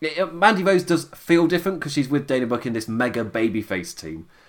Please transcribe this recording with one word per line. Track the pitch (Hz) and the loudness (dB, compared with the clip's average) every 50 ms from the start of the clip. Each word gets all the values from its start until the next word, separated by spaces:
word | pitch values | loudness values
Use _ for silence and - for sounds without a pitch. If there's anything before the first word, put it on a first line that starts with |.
It, | 156 156 147 | -8 -4 -2
it, | 165 190 170 160 | -2 -4 -4 0
Mandy | 170 190 214 220 185 | 2 4 4 4 4
Rose | 180 196 196 175 175 | 4 4 4 4 4
does | - 170 160 - | 2 0 0 0
feel | - - - - - 170 170 170 | -4 -16 -6 0 4 4 6 6
different | 160 180 170 175 196 196 165 | 4 2 2 0 -2 -4 -4
'cause | - 143 | -4 -4
she's | - 151 135 127 | -2 -2 0 0
with | 143 143 143 | 0 -2 0
Dana | 143 135 127 127 | 0 0 0 0
Brooke | 113 120 117 - | 0 -2 -2 -2
in | 127 | -4
this | 117 113 110 - | -4 -4 -4 -4
mega | 113 117 123 123 104 117 113 | -2 -2 0 0 0 -2 -4
babyface | 104 - 113 113 110 98 110 101 - 98 92 87 - - - | -4 -2 0 0 0 0 -2 -4 -4 -6 -6 -6 -8 -12 -14
team. | - 80 80 80 82 - _ _ _ | -12 -12 -12 -12 -14 -18 _ _ _